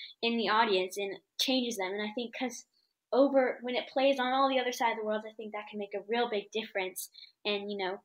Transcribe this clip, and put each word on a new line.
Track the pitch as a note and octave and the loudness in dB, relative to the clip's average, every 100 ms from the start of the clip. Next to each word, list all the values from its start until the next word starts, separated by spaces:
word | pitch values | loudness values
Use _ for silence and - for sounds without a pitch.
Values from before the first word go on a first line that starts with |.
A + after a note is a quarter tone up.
| - - | -16 -4
in | A#3 A#3 | -2 0
the | G3 | 2
audience, | G#3+ A#3 F#3 F#3 G3 | 4 4 2 0 -4
and | G3+ | -6
it | F#3 _ - | -8 _ -2
changes | - C4 A#3+ G3+ | 0 2 0 -2
them. | F#3 | -4
And | G3+ | -4
I | G#3 | -4
think | G#3+ A#3 - | -6 -8 -6
'cause | B3+ A#3+ - _ _ _ _ | -6 -8 -16 _ _ _ _
over, | A#3+ C#4 C4+ B3+ - | 4 6 6 2 0
when | A#3+ | -4
it | B3 - | -4 -2
plays | C#4 C4+ C4+ | 2 4 4
on | B3+ | 2
all | C4 C4+ | 2 4
the | C4 | 2
other | B3+ | 0
side | B3 A#3 | 0 0
of | A3 | 0
the | |
world, | G#3+ G#3+ G#3+ | -2 -4 -6
I | |
think | A3 G#3+ | -12 -10
that | G#3 G#3 | -10 -10
can | G#3 | -8
make | G3+ | -8
a | G3+ G3+ | -8 -2
real | A#3 A#3+ | 0 0
big | G#3+ G3+ | -2 -4
difference. | G#3+ A3 G3 F#3 F#3 - - - _ | -6 -6 -4 -4 -6 -12 -14 -20 _
And, | G#3+ G3+ G3+ | -4 -4 -4
you | G3+ | -4
know | F#3 G3+ | -4 -4